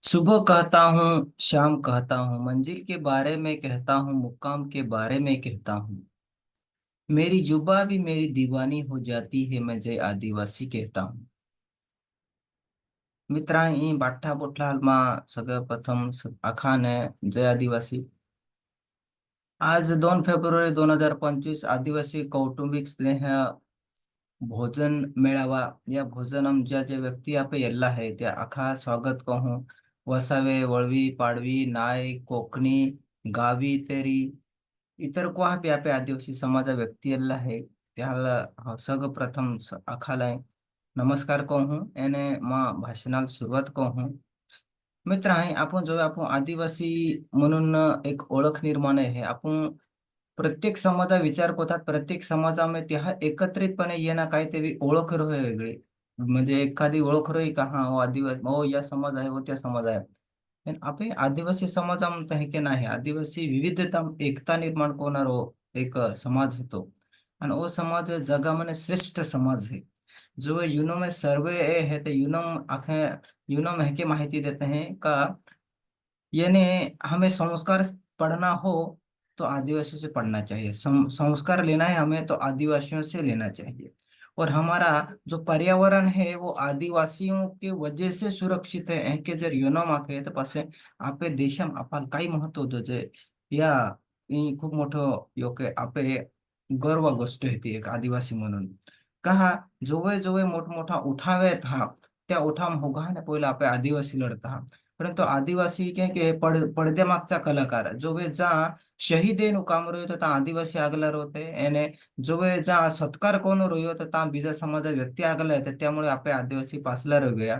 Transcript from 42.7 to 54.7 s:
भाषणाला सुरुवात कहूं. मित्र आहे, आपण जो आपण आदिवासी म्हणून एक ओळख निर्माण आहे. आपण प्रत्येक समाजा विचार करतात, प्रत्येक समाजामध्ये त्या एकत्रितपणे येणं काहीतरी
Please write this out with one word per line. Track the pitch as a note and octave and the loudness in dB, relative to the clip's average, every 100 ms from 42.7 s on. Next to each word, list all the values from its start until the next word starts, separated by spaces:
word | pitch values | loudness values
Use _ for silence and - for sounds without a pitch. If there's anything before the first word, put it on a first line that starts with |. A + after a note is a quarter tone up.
भाषणाला | E2 G#2+ A2+ - C3 C3 | -2 -8 -8 -4 -2 -2
सुरुवात | - A2+ C3 C3+ - | -6 -4 -2 -4 -2
कहूं. | B2+ B2 B2+ C#3+ _ _ _ - _ _ _ _ - | -2 -2 -6 -8 _ _ _ -20 _ _ _ _ -4
मित्र | F#3+ F#3+ | 0 2
आहे, | E3+ F3+ | 2 2
आपण | - D3+ F#3 | 0 -2 -2
जो | D#3+ E3 | -2 0
आपण | D#3 D3+ | 0 -2
आदिवासी | D#3+ C3+ C#3 E3 E3 D#3+ E3+ E3 E3 - - | -2 0 -2 -2 -2 -2 -2 -2 -2 -2 -2
म्हणून | C3+ D3 D#3+ D#3+ D#3 D#3+ - | 2 4 4 4 4 4 2
एक | C#3 C#3 - | -2 -6 -2
ओळख | C3+ D3 D3+ | 2 2 2
निर्माण | D#3 C#3 C#3 C#3 | -2 0 2 2
आहे. | B2+ B2 | 2 -2
आपण | A2+ B2 D#3 D#3 D3+ - _ _ _ _ _ - | -4 -4 -2 -2 -2 -6 _ _ _ _ _ -4
प्रत्येक | D#3 D3+ G#3+ G#3 | -2 0 0 2
समाजा | F#3+ F3+ F3+ F#3 | 2 2 4 4
विचार | D#3 D3 E3+ | 4 2 0
करतात, | E3+ E3 E3+ | 0 -2 -2
प्रत्येक | - D3+ D3 F3 | -2 -4 -2 -4
समाजामध्ये | - D#3+ D#3+ D#3+ E3 E3 | -2 0 0 2 0 0
त्या | D#3+ D3+ E3 - | -4 -4 -4 -2
एकत्रितपणे | D3+ D3+ F#3 F#3 F#3+ F#3+ F3 E3+ | -4 0 -2 0 -2 0 -4 -2
येणं | D#3+ E3 D#3+ | 0 0 0
काहीतरी | D3+ D#3+ D#3+ D#3 | 0 0 -2 -2